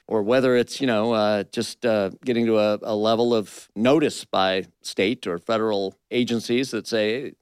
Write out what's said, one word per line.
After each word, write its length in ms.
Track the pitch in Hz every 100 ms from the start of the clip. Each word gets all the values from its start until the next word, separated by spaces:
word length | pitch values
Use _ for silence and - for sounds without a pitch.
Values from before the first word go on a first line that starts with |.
| -
or 160 | 110
whether 320 | 101 131 131 123
it's, 240 | 117 -
you 60 | 135
know, 240 | 107 113
uh, 320 | 110 104 104 92
just, 340 | 117 107 - 120
uh, 240 | 107 95 90
getting 200 | 123 117 117
to 120 | 110
a, 220 | 107 104
a 140 | - 107
level 400 | 107 113 120 113
of 320 | 95 - - 101
notice 480 | 120 156 131 -
by 400 | - 95 95 95 87 _
state 460 | - - 98 123 101
or 100 | 87
federal 560 | - 110 110 101 98 - -
agencies 640 | 123 117 117 - 123 135
that 160 | 110 -
say, 320 | 113 107 123
"Hey, 120 | 120 -